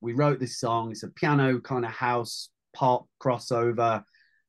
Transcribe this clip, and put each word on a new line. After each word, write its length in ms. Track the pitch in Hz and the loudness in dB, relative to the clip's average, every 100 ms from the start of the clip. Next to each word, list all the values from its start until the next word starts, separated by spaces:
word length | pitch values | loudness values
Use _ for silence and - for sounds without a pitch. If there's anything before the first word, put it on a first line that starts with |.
We 120 | 117 | -4
wrote 280 | 117 147 135 | 2 2 2
this 180 | 123 - | -4 -4
song. 320 | 120 117 113 | -2 0 -2
It's 140 | 110 | -8
a 40 | 104 | -12
piano 500 | - 156 147 135 123 | -2 2 4 4 2
kind 240 | - 127 | -2 -4
of 80 | 117 | -4
house 560 | 113 123 123 113 - - _ _ | -2 0 0 -2 -10 -14 _ _
pop 320 | - 135 123 - _ | 0 2 2 0 _
crossover, 800 | 135 120 - 120 117 117 117 110 - _ _ _ | -2 -2 -2 0 2 2 2 0 -4 _ _ _